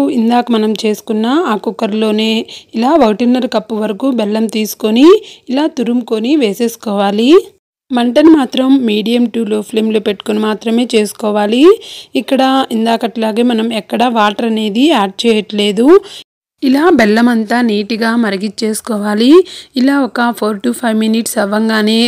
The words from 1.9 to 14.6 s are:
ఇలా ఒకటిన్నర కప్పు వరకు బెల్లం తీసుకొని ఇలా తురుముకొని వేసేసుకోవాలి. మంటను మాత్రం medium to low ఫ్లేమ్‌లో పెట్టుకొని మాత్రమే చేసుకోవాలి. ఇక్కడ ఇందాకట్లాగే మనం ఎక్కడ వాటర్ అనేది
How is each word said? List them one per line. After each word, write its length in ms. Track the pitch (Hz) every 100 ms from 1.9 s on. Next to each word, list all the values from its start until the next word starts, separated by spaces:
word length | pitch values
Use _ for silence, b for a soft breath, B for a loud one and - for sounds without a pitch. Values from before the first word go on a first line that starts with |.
| 214 220 208 220 226 B B -
ఇలా 180 | 226 247 330
ఒకటిన్నర 500 | 226 208 240 254 233
కప్పు 280 | 220 208
వరకు 320 | 220 214 202 269
బెల్లం 340 | 240 208 220 220
తీసుకొని 580 | 214 214 - 220 226 302 427 B B -
ఇలా 160 | 262 311
తురుముకొని 580 | 285 226 247 233 220 226 311
వేసేసుకోవాలి. 920 | 226 190 233 - 220 202 202 208 240 370 - _ _ _ -
మంటను 420 | 247 240 262 311
మాత్రం 360 | 311 254 247 262 277
medium 400 | 233 208 208 240 240
to 140 | 233
low 180 | 214 214
ఫ్లేమ్‌లో 380 | 208 220 220 214
పెట్టుకొని 400 | 208 202 - 214
మాత్రమే 440 | 214 214 233 226 247
చేసుకోవాలి. 760 | 220 208 - 214 208 208 240 330 440 B B B
ఇక్కడ 280 | 269 - 262 262 269 262
ఇందాకట్లాగే 720 | 226 226 226 226 233 220 214
మనం 240 | 247 226 226
ఎక్కడ 300 | 226 - 226 247
వాటర్ 380 | 226 208 202 233
అనేది 340 | 220